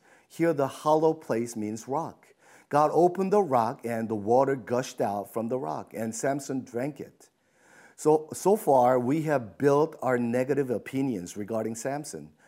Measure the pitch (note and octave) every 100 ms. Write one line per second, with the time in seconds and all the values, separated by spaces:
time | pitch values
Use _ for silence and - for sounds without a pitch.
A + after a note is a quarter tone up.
0 | _ _ _ - E3 D3 C3+ - D3+ D#3
1 | D#3+ D#3+ - A#2 A#2+ A2+ G#2+ A2 B2 C#3
2 | D3+ - _ _ _ - - C#3+ D3+ D3+
3 | F3 F3+ F#3+ G#3 F#3 B2+ A2+ C#3 A#2 A#2
4 | A2 A2 G2+ B2 C3+ C#3 G2+ B2 B2+ -
5 | A#2 G2+ G2 A#2 A2+ B2+ D3+ C#3+ G2 E2
6 | A2+ A2 C#3 C#3+ C#3+ C3+ - A#2 C3+ C#3+
7 | - _ _ _ _ _ _ _ - -
8 | D3+ D#3 D#3 - F3+ G#3 D#3+ C#3 B2 B2+
9 | A#2+ D#3 D#3 C#3+ A2 - C#3+ C#3+ D#3+ -
10 | A#2+ B2 A#2+ A#2+ C3 C#3 C3 A2 - C3
11 | C3+ G#2 F2 - G2+ A2+ A2+ A2+ C3+ C#3+
12 | D3+ D#2+ D2+ _